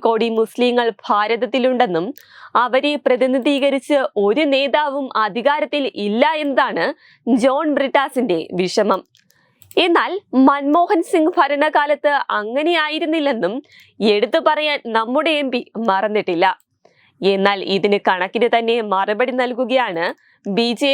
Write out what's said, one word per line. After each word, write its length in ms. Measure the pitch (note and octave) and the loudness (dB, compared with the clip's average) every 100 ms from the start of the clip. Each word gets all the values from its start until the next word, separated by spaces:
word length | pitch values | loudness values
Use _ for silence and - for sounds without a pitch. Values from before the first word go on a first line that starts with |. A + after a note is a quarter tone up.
| A3+ | 2
കോടി 240 | A3 A3+ A3+ | 0 0 0
മുസ്ലിങ്ങൾ 480 | A3 - B3 A#3+ A#3 - | -2 0 0 2 0 -2
ഭാരതത്തിലുണ്ടെന്നും 1040 | - G#3 G#3+ A3+ A3 C4 B3+ B3 A#3+ E3 G3 - - - - A3+ | -2 0 0 -2 -2 0 0 2 0 0 -4 -8 -18 -20 -4 -2
അവരെ 300 | A#3+ B3+ C#4+ D4 C4+ | 0 0 0 0 0
പ്രതിനിധീകരിച്ച് 920 | B3 B3+ C4 C4 C#4 C#4 C4 - C#4+ B3 G#3 G3+ | 2 2 0 0 0 0 -2 0 0 0 0 0
ഒരു 180 | D4 D4 C4+ | 2 2 2
നേതാവും 500 | C#4 D4+ D4 C#4 C4 G#3+ G#3+ | 2 0 0 -4 -4 -2 -2
അധികാരത്തിൽ 580 | F#3 A#3+ D4+ D4 D4 C4 - G#3 | 0 0 0 -2 -2 -4 -4 -2
ഇല്ല 180 | A3 D4 D#4 C#4+ | 2 2 0 -2
എന്നതാണ് 400 | C4+ B3+ E3 G3 D#4+ _ _ - A#3+ | 0 0 0 -4 -4 _ _ -2 2
ജോൺ 240 | C4 C#4 D#4 C#4 | 2 0 0 0
ബ്രിട്ടാസിന്റെ 640 | C#4 C#4+ C#4+ C4+ A#3+ E3 - F3 | 0 0 0 -2 -2 -2 -4 -4
വിഷമം. 420 | F3+ - G#3 F#3+ - _ _ _ _ _ _ - F4 | -2 0 0 -2 -6 _ _ _ _ _ _ 0 2
എന്നാൽ 260 | E4 A#3+ F#4+ - B3+ C4+ | 2 0 -6 -4 2 4
മൻമോഹൻ 540 | C#4 C#4+ E4 F4 E4+ - | 4 2 2 2 0 0
സിംഗ് 240 | F4 D#4 F4+ | 0 2 2
ഭരണകാലത്ത് 760 | C#4 C#4+ D4+ D4 D4 D4 D4 C#4+ - G#3 | 2 2 0 0 0 0 0 0 -2 -4
അങ്ങനെയായിരുന്നില്ലെന്നും 1160 | G#3 C4 D#4 E4+ D4+ D#4 D#4+ D#4+ C#4+ A#3 F3 B3 - - - - G#3 | -4 -2 0 0 -2 -4 -2 0 0 -2 -4 -4 -12 -20 -20 -2 0
എടുത്തു 260 | G#3 A3 D#4+ D#4 | 2 2 2 2
പറയാൻ 320 | D4+ D4+ F#3+ A#3 A3 | 0 0 -2 -2 -2
നമ്മുടെ 380 | A3+ C4+ D#4+ D4+ | 0 0 0 0
എം 80 | C4+ | -2
പി 80 | B3 - G#3+ A3+ | -4 -6 -6 -2
മറന്നിട്ടില്ല. 560 | F#3+ G#3 G#3+ F#3+ E3+ F#3 - _ _ _ _ _ - F#3 | 0 0 -2 -2 0 0 -2 _ _ _ _ _ -4 0
എന്നാൽ 260 | G3 G3 G3 F3 F#3+ | 2 2 0 -2 0
ഇതിന് 240 | G3+ G3+ A3 | 0 0 0
കണക്കിന് 420 | F#3 F#3 A3+ A#3 A#3 | 0 -2 0 2 2
തന്നെ 220 | A3+ A#3 G#3+ | 0 -2 -2
മറുപടി 420 | F#3+ G3 G#3+ B3+ B3+ | -2 -2 -2 -2 -2
നൽകുകയാണ് 640 | B3 B3 A3+ B3+ A#3 E3+ F#3 D4 _ _ G3+ G3 | -2 -2 -2 0 -2 -2 -4 -6 _ _ -6 -2
ബി 100 | A#3 A3+ | -2 0
ജെ 100 | C#4+ | 0